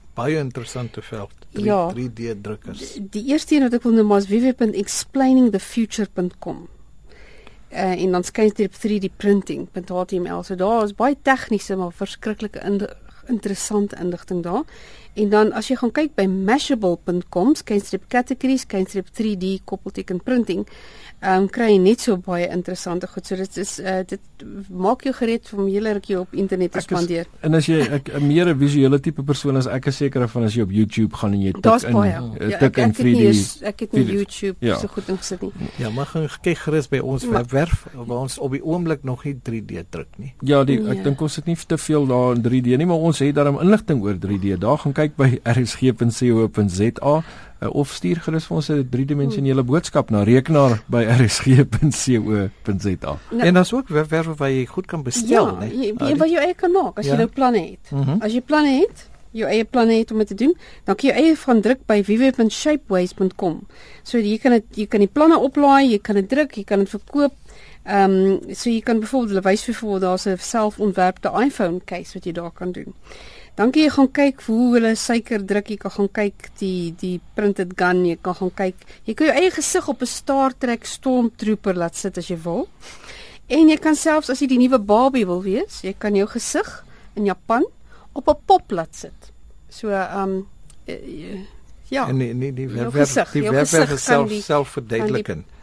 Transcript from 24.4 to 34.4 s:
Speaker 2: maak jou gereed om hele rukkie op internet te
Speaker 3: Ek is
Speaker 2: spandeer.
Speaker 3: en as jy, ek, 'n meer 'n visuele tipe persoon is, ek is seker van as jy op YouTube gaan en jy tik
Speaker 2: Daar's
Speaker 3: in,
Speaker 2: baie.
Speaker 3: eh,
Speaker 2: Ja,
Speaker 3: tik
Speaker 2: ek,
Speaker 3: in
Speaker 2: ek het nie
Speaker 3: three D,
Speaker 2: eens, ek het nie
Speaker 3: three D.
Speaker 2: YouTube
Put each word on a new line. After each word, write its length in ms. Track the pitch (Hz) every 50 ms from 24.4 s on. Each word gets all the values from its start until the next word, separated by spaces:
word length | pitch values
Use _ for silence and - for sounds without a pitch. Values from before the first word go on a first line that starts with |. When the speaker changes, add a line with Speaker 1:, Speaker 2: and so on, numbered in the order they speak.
| - 214 202 196 196 -
Speaker 2:
maak 320 | 180 180 185 202 247 247 -
jou 100 | 269 254
gereed 380 | - 247 226 226 233 - - 214
om 100 | 202 196
hele 260 | 196 190 208 220 220 208
rukkie 240 | 202 - - 196 180
op 100 | 185 - -
internet 400 | - 196 185 196 180 180 170 -
te 60 | 185
Speaker 3:
Ek 60 | 175
is 120 | - 185
Speaker 2:
spandeer. 300 | 175 170 170 175 165 165 - - -
Speaker 3:
en 140 | - 156 156
as 120 | 165 147
jy, 140 | 165 160 156 139 113
ek, 180 | 147 143 139 - -
'n 120 | 143 143
meer 220 | 143 147 165 180 180
'n 100 | 156 131
visuele 420 | 143 143 143 147 135 131 143 143
tipe 220 | 139 165 151 - 139
persoon 340 | 143 139 - - 143 131
is, 100 | 135 127
ek 200 | 113 - 131 -
is 100 | 143 131
seker 320 | - 147 139 139 135 123 110
van 160 | - 120 117
as 100 | 107 104
jy 80 | 120 107
op 80 | 95
YouTube 440 | 98 107 107 101 - 113 110 104 -
gaan 160 | - - 101 101
en 80 | 101 98
jy 100 | 95 87
tik 100 | - -
Speaker 2:
Daar's 200 | - - 247 -
Speaker 3:
in, 80 | 117 120
Speaker 2:
baie. 200 | 208 - 98 165 165 123 113 110 -
Speaker 3:
eh, 100 | - 107
Speaker 2:
Ja, 100 | 104 -
Speaker 3:
tik 40 | 139
Speaker 2:
ek, 140 | 131 - -
Speaker 3:
in 60 | - 110
Speaker 2:
ek 60 | 208
het 80 | - 247
nie 80 | 123 120
Speaker 3:
three 0 |
D, 120 | 120 113
Speaker 2:
eens, 360 | 104 110 202 190 - - - -
ek 180 | 214 208 -
het 120 | 233 202 -
nie 120 | 214 -
Speaker 3:
three 100 | - 196
D. 40 | 202
Speaker 2:
YouTube 380 | 202 - - -